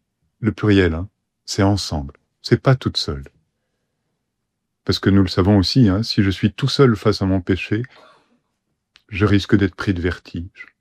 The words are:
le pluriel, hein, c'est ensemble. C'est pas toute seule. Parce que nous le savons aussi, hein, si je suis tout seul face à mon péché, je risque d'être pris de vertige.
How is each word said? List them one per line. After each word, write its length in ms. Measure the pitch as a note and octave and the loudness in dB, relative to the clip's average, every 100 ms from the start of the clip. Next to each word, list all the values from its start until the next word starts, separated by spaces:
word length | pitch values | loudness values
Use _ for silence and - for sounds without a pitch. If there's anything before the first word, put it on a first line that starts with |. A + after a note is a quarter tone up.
| _ _ _ _ | _ _ _ _
le 100 | - | -6
pluriel, 420 | G2 A2 G2 F2+ | -2 2 2 2
hein, 140 | D#2+ F#2+ _ _ _ - | 0 -8 _ _ _ -10
c'est 180 | - | -2
ensemble. 520 | G2 G2+ - D#2 C#2 - _ _ | 0 0 -4 -8 -8 -14 _ _
C'est 200 | - - | -2 0
pas 140 | - C3 | 2 0
toute 220 | - - | 0 -6
seule. 260 | - C#2+ C#2 _ _ _ _ _ _ _ _ _ _ _ _ _ _ _ | -6 -8 -12 _ _ _ _ _ _ _ _ _ _ _ _ _ _ _
Parce 160 | - F#2+ | -6 -2
que 100 | - | 2
nous 120 | G2 | 2
le 80 | F#2 | 2
savons 280 | - F#2 G#2 | 0 2 2
aussi, 300 | F2+ C3+ A2 | 2 4 4
hein, 160 | F#2 | 2
si 200 | A2+ - | -2 0
je 60 | G2 | 0
suis 220 | F#2+ G#2 | 0 -2
tout 160 | - C3+ | -2 -2
seul 300 | - C3+ G#2 | 2 2 2
face 240 | A2 G2 | 0 -2
à 40 | F#2+ | 0
mon 140 | F#2+ | -2
péché, 440 | F2+ F#2+ - G#2+ B2 _ - _ _ _ _ _ _ _ _ _ _ | -2 -4 -4 -6 -6 _ -20 _ _ _ _ _ _ _ _ _ _
je 180 | E2+ G2+ | -2 2
risque 300 | G2+ - G#2 | 2 2 2
d'être 200 | F#2+ - | 2 -2
pris 180 | - | -6
de 80 | F2 | -4
vertige. 760 | F2 E2 - F2 F2+ - - _ | -4 -6 -10 -12 -12 -16 -20 _